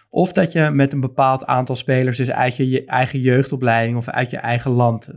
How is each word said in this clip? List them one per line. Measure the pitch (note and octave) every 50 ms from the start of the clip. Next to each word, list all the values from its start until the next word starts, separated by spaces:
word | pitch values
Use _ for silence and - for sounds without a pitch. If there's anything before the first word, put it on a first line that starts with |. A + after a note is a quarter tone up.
| _ _
Of | - - F3+ F#3 -
dat | G3+ F#3 E3
je | - E3+ D#3 D3+
met | D3 C#3 C#3 C#3 D3
een | C#3
bepaald | C3 C3 B2+ - C#3 C3 C3 C3 -
aantal | - B2+ B2+ B2+ B2 C3
spelers | A#2+ - - C3 B2+ B2+ B2+ A#2+ A#2+
dus | C3 B2
uit | - - B2+ B2+ A#2+
je, | - C3+ C3
je | B2+ C3 -
eigen | - - B2+ B2+ B2+ - C3+
jeugdopleiding | B2+ B2+ B2 B2+ C3+ - - C3 B2+ A#2+ A2+ A2+ A#2 A#2 A#2+ A#2+
of | A#2 -
uit | - B2 B2+ A#2+
je | B2+ -
eigen | - A#2 A#2+ A#2+ A#2+ C3+
land, | B2 A#2+ B2 A#2+ A#2 G#2+ - - -